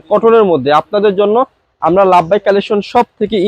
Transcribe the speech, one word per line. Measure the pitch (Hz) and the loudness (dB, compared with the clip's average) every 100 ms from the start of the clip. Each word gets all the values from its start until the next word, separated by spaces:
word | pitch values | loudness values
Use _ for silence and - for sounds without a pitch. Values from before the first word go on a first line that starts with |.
| - | -2
কটনের | 208 226 226 | 0 2 2
মধ্যে, | 196 151 131 | 2 0 0
আপনাদের | 151 - 208 208 190 | -2 0 -2 -2 0
জন্য | 202 220 - _ _ _ | -2 0 -4 _ _ _
আমরা | 160 185 | -2 2
লাভবাই | 190 180 165 202 | 4 2 2 -2
কালেকশন | 202 196 - 208 | 0 -2 -2 -4
শপ | - - - - | -2 -2 -2 -6
থেকে | 208 208 | -6 -2